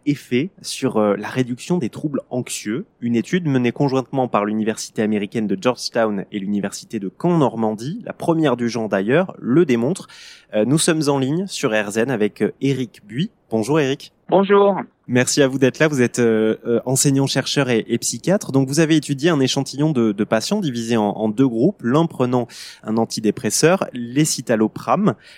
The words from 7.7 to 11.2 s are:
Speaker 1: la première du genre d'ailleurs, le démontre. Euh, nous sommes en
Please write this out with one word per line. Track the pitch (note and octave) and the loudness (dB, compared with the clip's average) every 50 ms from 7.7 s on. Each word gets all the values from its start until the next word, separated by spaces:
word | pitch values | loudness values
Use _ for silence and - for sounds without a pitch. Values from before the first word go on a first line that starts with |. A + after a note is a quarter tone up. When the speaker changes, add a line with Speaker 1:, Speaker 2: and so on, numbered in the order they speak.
| A2 G#2 A#2 C3+ F3+ A#3+ G3 | -4 -4 -6 -10 -10 -10 -10
Speaker 1:
la | - A2 | -12 -12
première | - - - E3+ D#3+ D#3+ D3 C3 | -6 -2 -2 0 2 2 2 0
du | A#2+ A#2+ A#2 | 0 -2 -4
genre | A2 B2 A2+ G#2 | -4 -4 -4 -2
d'ailleurs, | G2+ G2 G2 G#2+ B2+ D#3+ F#3+ F3+ - - | -2 0 0 2 2 2 0 0 -4 -8
le | - A2 B2 D#3 F3+ | -4 2 2 4 4
démontre. | D3 A#2+ A2+ A#2 C3+ F#3 - - - - - - - - - - _ - | 4 2 2 2 0 -2 -4 -8 -14 -20 -20 -20 -20 -20 -20 -14 _ 0
Euh, | G#2+ G#2+ | 0 2
nous | A#2 C#3 D#3+ | 2 2 2
sommes | - - E3+ D#3+ D3 | 2 2 0 2 2
en | C#3 C#3+ C#3 | 2 2 2